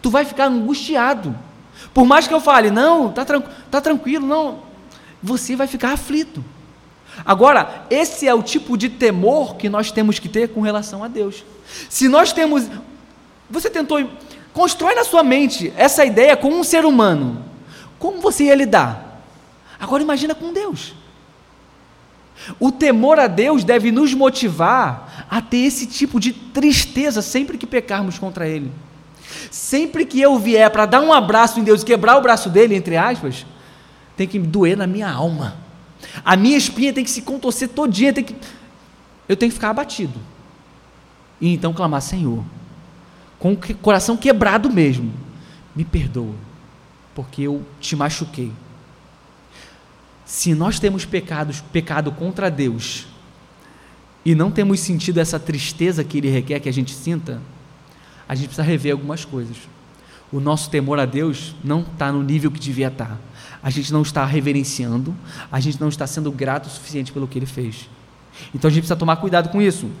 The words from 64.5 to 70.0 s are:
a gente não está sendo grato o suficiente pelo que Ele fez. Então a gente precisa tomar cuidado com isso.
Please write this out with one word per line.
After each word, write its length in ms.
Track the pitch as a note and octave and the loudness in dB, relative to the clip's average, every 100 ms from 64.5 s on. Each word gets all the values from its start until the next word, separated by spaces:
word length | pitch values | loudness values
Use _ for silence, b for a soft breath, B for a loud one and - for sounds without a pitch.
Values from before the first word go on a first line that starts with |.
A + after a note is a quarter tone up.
| C#3 C3+ - A#2+ A#2 C#3 F3+ B B B | -2 -2 -6 -4 -4 -4 -8 B B B
a 80 | C3 | -4
gente 220 | C3+ C#3+ | -2 -2
não 80 | D3+ | -4
está 180 | D3 C#3 | -4 -8
sendo 240 | D#3+ D3+ | -6 -6
grato 360 | C#3 C3+ C#3 C#3+ | -4 -4 -4 -8
o 40 | |
suficiente 420 | - - D3+ C3 | -18 -12 -10 -8
pelo 160 | C#3+ C3+ | -8 -8
que 100 | C3 | -6
Ele 80 | C3 | -8
fez. 420 | - A#2+ A2 - - - _ - B B | -8 -10 -10 -18 -20 -20 _ -20 B B
Então 140 | C3 D#3 | -2 0
a 20 | |
gente 120 | D#3 | 0
precisa 140 | E3 E3+ | 0 -2
tomar 200 | E3 D#3+ | 0 0
cuidado 320 | F#3+ F3 E3 | 0 0 0
com 120 | G3+ | 0
isso. 300 | G3+ - A2 - | 0 0 -8 -12